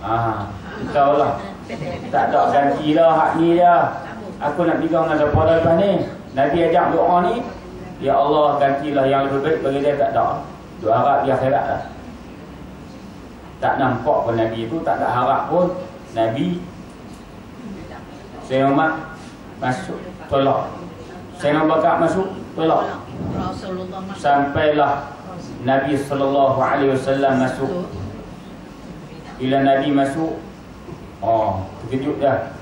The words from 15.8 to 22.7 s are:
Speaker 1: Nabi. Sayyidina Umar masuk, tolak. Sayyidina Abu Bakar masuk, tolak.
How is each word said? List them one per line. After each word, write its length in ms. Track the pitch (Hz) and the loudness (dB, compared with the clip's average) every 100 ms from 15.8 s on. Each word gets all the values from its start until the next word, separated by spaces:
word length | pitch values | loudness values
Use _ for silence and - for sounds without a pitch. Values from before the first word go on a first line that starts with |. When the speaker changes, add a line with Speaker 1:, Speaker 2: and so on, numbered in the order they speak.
| - - - | -8 -14 -10
Speaker 1:
Nabi. 480 | 113 113 123 175 175 - - - - - - - - - - 208 190 160 - - - - - | -2 0 0 -2 -2 -6 -16 -18 -18 -18 -18 -18 -18 -18 -16 -14 -14 -14 -16 -16 -18 -16 -16
Sayyidina 320 | - 131 139 139 | -2 2 4 4
Umar 160 | 160 160 - - - - - - | 2 0 -8 -14 -16 -18 -18 -6
masuk, 400 | 127 127 - - - - - | -4 -4 -6 -10 -10 -14 -2
tolak. 400 | 139 135 - - - - - - - - - | 2 2 2 -2 -10 -14 -14 -16 -16 -16 -4
Sayyidina 240 | 285 147 | 0 2
Abu 160 | 156 160 | 4 4
Bakar 160 | 170 165 | 4 4
masuk, 240 | 165 185 190 - - - | 2 2 -2 -6 -10 -2
tolak. 400 | 160 | 2